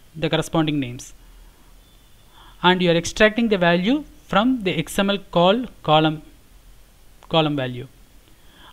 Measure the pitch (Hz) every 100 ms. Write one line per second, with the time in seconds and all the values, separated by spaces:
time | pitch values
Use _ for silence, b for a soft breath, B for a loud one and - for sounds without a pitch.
0 | - 160 156 160 151 170 156 147 123 120
1 | - - - - - - - - - -
2 | - - - b b b 175 185 175 170
3 | 165 - 214 214 233 202 175 175 185 294
4 | 277 - - 190 240 262 190 156 156 -
5 | 196 202 - 175 175 226 233 - - 151
6 | 156 156 - - - - - - - -
7 | - - - 165 156 147 127 123 127 _
8 | - - _ b b b b